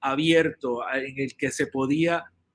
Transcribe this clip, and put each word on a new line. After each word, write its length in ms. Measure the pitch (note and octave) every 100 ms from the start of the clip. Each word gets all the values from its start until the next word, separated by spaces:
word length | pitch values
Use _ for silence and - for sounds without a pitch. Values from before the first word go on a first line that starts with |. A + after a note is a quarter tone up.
abierto 800 | C3+ C3+ D#3+ E3 D#3+ D#3 B2+ A#2+ -
en 280 | C3 C3+ C3+
el 180 | C3+ -
que 140 | C3+
se 160 | - C#3
podía 580 | C3+ C3+ D3+ E3 E3+ - _ _